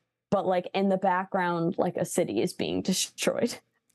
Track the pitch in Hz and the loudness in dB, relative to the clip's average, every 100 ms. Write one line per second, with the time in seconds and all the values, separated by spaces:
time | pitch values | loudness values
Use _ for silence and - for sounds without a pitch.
0 | _ _ _ 202 175 180 180 190 196 185 | _ _ _ 0 2 0 0 0 2 2
1 | 196 180 190 - 175 175 165 - 180 - | 2 0 -2 -2 0 0 0 0 -2 0
2 | - - 170 104 180 - 80 92 - 185 | -2 0 0 0 -2 -2 -4 -2 -2 -2
3 | - - - - 240 - _ _ _ | -2 -2 0 0 -2 -4 _ _ _